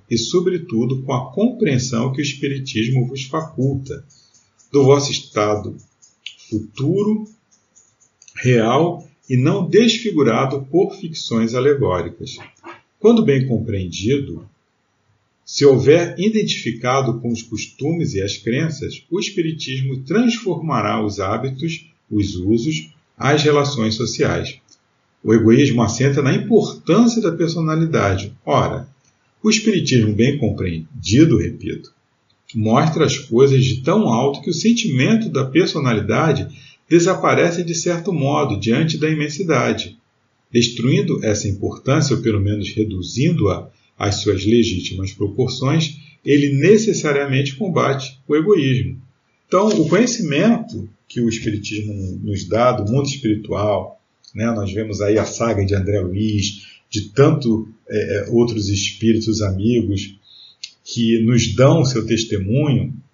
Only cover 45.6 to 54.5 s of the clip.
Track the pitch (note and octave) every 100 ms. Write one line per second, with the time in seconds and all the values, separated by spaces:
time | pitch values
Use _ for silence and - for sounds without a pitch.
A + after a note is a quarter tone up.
45.6 | C3 D#3+ - - - _ C3 C#3+ C#3 C3+
46.6 | E3 A3 G3+ D#3+ D#3 C#3 C#3 C3 - -
47.6 | G3 C3 B2+ C3+ - - - D3+ F#3 F#3+
48.6 | C3+ A2+ F2+ F2+ - _ _ _ - F3+
49.6 | G#3+ E3 D3+ F3+ B3 - E3 C#3 G#3+ G#3+
50.6 | - G2+ - _ - B2+ A#2 - A2 G2+
51.6 | - G#2+ G#2 G2+ F#2 F#2 G#2 F#2+ F2 G#2+
52.6 | B2 A#2+ G#2 C3 - - A2 G#2 - F2
53.6 | G#2 F#2+ D#2+ - _ _ _ G2+ A#2